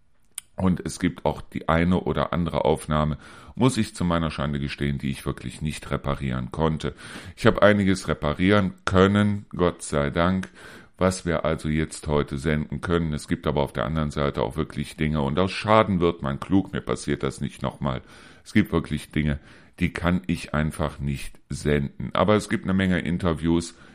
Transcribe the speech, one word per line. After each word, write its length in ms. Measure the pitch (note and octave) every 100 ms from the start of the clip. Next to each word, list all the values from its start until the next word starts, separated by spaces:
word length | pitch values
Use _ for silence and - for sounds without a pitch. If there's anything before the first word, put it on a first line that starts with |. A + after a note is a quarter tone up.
| _ _ _ - - -
Und 280 | F#2 F2
es 160 | D#2+ -
gibt 240 | F2+ -
auch 160 | D#2 -
die 300 | - - -
eine 300 | D#2+ F2 F2+
oder 340 | - D2 -
andere 320 | E2 E2+ D2 C2+
Aufnahme, 500 | D#2 - D2+ D2+ D2 - - -
muss 240 | - C3 B2+
ich 160 | G#2+
zu 100 | -
meiner 260 | F2+ E2 D#2+
Schande 300 | - C#2+ C#2+
gestehen, 380 | C#2 - C#2+ C#2
die 120 | C#2
ich 140 | C#2
wirklich 380 | C#2 C2+ B1 -
nicht 280 | D2+ C#2+ -
reparieren 600 | C#2+ C#2 C#2 C2+ B1 B1+
konnte. 440 | - D#2+ D2+ C#2+ - - - -
Ich 120 | - A#2
habe 160 | -
einiges 460 | G2+ G2+ F#2+ F#2 -
reparieren 640 | D2+ D2+ D2 F#2 G#2 F#2+ -
können, 640 | - F#2 G2 G2+ G#2 G#2 - -
Gott 260 | F2 -
sei 280 | - D2+ C#2+
Dank, 400 | E2 F2 F#2+ F#2 - - - - -
was 260 | F#2 -
wir 220 | F2 E2 D#2
also 240 | D#2+ D#2
jetzt 380 | D2+ D#2 - D2+
heute 280 | D2 C#2 C#2+
senden 460 | D2+ D2+ D2+ C#2
können. 320 | - E2+ E2
Es 120 | D2 -
gibt 200 | D#2+ D#2
aber 160 | C#2+
auf 100 | C2+
der 140 | C#2 A1+
anderen 240 | D#2+ D2+
Seite 320 | D2+ C#2+ C#2+
auch 140 | A1+ D2
wirklich 420 | D2+ - D2 -
Dinge, 240 | D2+ D2+
und 160 | C#2 D2+
aus 120 | G2
Schaden 480 | - G#2 A2 G#2 F#2
wird 220 | E2+ D#2+
man 200 | C2+ C#2
klug, 340 | - F#2+ F#2+
mir 80 | B1
passiert 400 | - B1 - C#2+
das 180 | C2+ -
nicht 220 | C#2 -
nochmal. 400 | C2 - C#2 B1+ - - - -
Es 80 | -
gibt 180 | G#2+ F#2
wirklich 400 | E2+ - D2 -
Dinge, 280 | D2+ D2+ C#2+ - - - -
die 160 | F2+
kann 260 | - E2+ F2+ -
ich 260 | E2+ -
einfach 460 | D2+ D#2 - D2+ -
nicht 420 | C#2 C2+ - - _
senden. 640 | C#2 D2 D2 C#2 - -
Aber 220 | - F#2
es 160 | G#2+ -
gibt 140 | A2
eine 100 | -
Menge 240 | F#2+ F#2+ F2
Interviews, 800 | - F2+ F2+ D#2 E2 E2+ E2+ - -